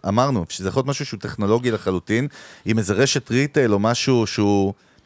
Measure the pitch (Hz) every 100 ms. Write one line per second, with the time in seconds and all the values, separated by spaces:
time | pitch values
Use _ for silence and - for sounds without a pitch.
0 | 95 107 139 117 80 - 95 131 131 139
1 | 143 107 101 - 101 117 123 107 95 92
2 | - 113 139 - - - - 110 95 101
3 | 135 131 - 120 143 151 120 101 110 120
4 | - 123 110 - 101 101 98 - _ _